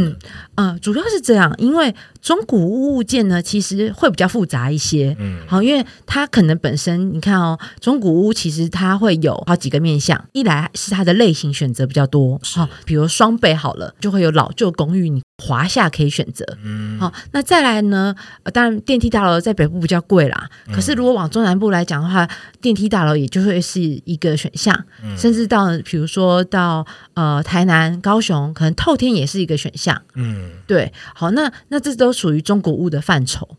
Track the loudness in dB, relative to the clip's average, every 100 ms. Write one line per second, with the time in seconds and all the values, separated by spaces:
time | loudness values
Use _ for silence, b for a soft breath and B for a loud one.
0 | 2 -2 B B B -4 -2 -2 -4 -2
1 | 0 -2 2 4 4 2 0 2 0 -2
2 | B B -2 0 2 0 2 0 0 0
3 | 0 0 2 0 0 -2 -2 -2 -4 0
4 | 0 2 0 0 -2 -2 -2 -2 -2 0
5 | 0 -2 -6 -8 -2 2 2 2 -2 B
6 | B -4 0 4 4 4 0 -4 -2 -2
7 | -2 -2 0 2 2 -2 B B -2 0
8 | 2 4 2 0 -4 -2 -2 0 0 2
9 | 2 2 0 -2 0 0 0 0 2 0
10 | 0 -2 -2 -2 0 0 -2 -8 -6 0
11 | 2 4 4 2 -2 -2 -2 -2 -2 0
12 | 2 2 2 0 -6 -4 -4 B B 0
13 | 0 2 2 2 2 0 -2 -6 -10 -6
14 | -2 2 2 2 0 0 -2 0 0 0
15 | 0 -2 -6 -12 -4 -2 0 0 0 2
16 | 0 0 -6 -8 -12 -12 -10 -8 -8 -4
17 | -6 B B -4 2 2 4 2 2 2
18 | 0 -2 B B -4 0 0 0 0 0
19 | 2 2 2 2 0 0 0 0 0 0
20 | 2 4 4 0 -10 b b -4 -2 0
21 | 2 2 0 0 2 2 2 0 0 -2
22 | 0 0 0 B B B -2 0 0 2
23 | 2 2 0 0 0 0 -2 -2 -2 -4
24 | -6 -4 -2 -2 -4 -4 0 0 -2 b
25 | -12 -2 0 2 2 2 2 0 -4 -4
26 | -4 0 2 2 2 0 0 -2 -4 B
27 | B -4 -2 0 -2 0 2 4 2 -2
28 | 0 0 0 -2 -2 -2 -2 0 0 0
29 | 2 0 -2 -2 -2 -4 -6 -6 -2 -2
30 | _ -8 -6 -6 -10 -12 -2 0 0 B
31 | B B -2 0 -2 B B -6 -4 0
32 | 2 2 0 0 0 0 0 -2 -2 -2
33 | 0 0 0 -6 -10